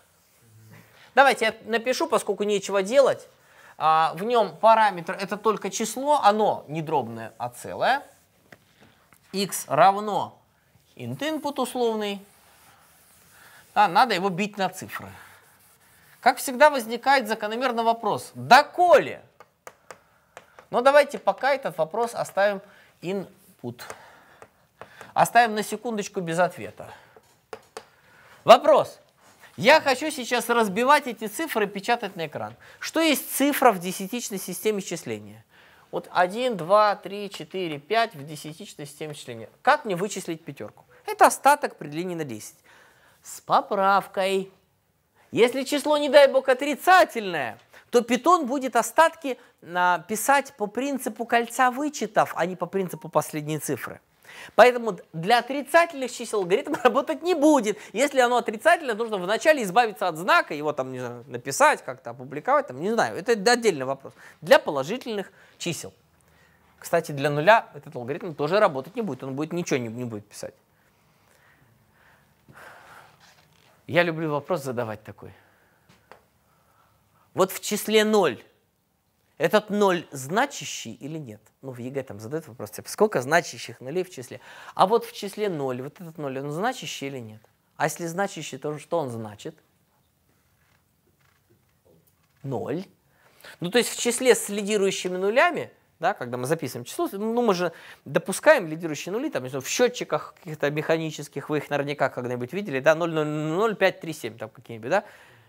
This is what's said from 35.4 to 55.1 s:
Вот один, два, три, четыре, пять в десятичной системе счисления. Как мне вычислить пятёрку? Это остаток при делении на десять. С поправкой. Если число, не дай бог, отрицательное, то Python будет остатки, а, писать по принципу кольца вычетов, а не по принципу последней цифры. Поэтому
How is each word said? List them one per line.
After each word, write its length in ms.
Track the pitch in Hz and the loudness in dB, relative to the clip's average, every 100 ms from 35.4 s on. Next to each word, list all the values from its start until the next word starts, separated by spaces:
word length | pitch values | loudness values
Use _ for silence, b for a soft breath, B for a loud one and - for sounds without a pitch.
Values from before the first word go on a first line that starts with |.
| _ b b b b | _ b b b b
Вот 180 | 175 - | -10 -4
один, 460 | 165 180 214 254 196 | 0 2 0 -4 -4
два, 400 | 160 208 208 190 | 2 4 4 0
три, 320 | 175 202 202 | -6 -10 -10
четыре, 500 | - 151 190 170 147 | -12 -10 -8 -6 -8
пять 360 | - 220 226 | -2 0 0
в 100 | 156 | -4
десятичной 640 | 147 147 151 160 202 - 143 | -14 -14 -14 -14 -18 -16 -16
системе 260 | - 156 | -12 -12
счисления. 380 | 143 - 113 107 _ | -12 -14 -14 -16 _
Как 240 | 247 277 | 0 2
мне 100 | 226 | 0
вычислить 480 | 175 202 190 175 160 | -4 -4 -6 -10 -10
пятёрку? 440 | - 139 104 - _ b | -12 -14 -16 -18 _ b
Это 220 | - 415 311 | -10 4 4
остаток 500 | - 269 285 247 - | 6 4 4 0 -8
при 120 | 156 | -10
делении 260 | 151 185 | -8 -6
на 100 | 170 | -6
десять. 320 | 147 107 - - b b b b b b | -8 -10 -14 -20 b b b b b b
С 200 | - - | -20 -18
поправкой. 1080 | - 202 277 202 196 196 - 202 190 196 190 _ _ _ _ _ _ b b | 0 0 2 0 4 2 2 -2 0 -2 -4 _ _ _ _ _ _ b b
Если 340 | 165 240 254 | 2 2 2
число, 340 | 262 294 294 294 | -4 -2 0 0
не 100 | 294 | 6
дай 200 | 269 269 | 8 8
бог, 200 | 262 262 | 6 2
отрицательное, 1120 | 254 285 294 349 370 320 233 196 160 120 107 _ b b | 0 0 0 6 6 6 0 -4 -4 -4 -8 _ b b
то 100 | 240 | 0
Python 460 | 220 254 330 359 240 | 2 2 4 4 2
будет 280 | 277 262 233 | -4 -2 -2
остатки, 640 | 220 - 320 320 277 240 b b | 2 4 4 4 -8 -8 b b
а, 360 | - 180 180 170 156 | -6 0 2 2 -2
писать 460 | 214 - 277 269 - | -4 2 2 2 -6
по 100 | 208 | -6
принципу 600 | 233 277 269 254 220 233 | -4 -4 -4 -6 -8 -2
кольца 440 | 233 233 - 254 | 0 0 2 2
вычетов, 640 | 247 302 - 214 175 143 - | 2 -6 -6 -2 0 0 0
а 100 | 175 | -4
не 100 | 180 | -4
по 100 | 170 | -6
принципу 420 | 196 180 160 160 | -4 -4 -8 -4
последней 500 | 151 - 156 151 151 | -2 -2 -6 -6 -6
цифры. 420 | - 127 - - _ _ B B B | -4 -6 -8 -16 _ _ B B B
Поэтому 440 | - 247 240 226 175 - | 8 8 8 -2 -6 -10